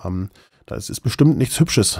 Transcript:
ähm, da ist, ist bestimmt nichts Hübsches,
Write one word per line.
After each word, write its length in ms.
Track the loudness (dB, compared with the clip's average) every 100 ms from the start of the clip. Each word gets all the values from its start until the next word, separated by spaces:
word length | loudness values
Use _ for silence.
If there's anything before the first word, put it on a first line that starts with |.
ähm, 240 | -8 -6 -8 _ _ _ -12
da 80 |
ist, 160 | -12 -10
ist 100 | -6
bestimmt 380 | -4 2 4 4
nichts 200 | 0 0
Hübsches, 400 | 2 2 0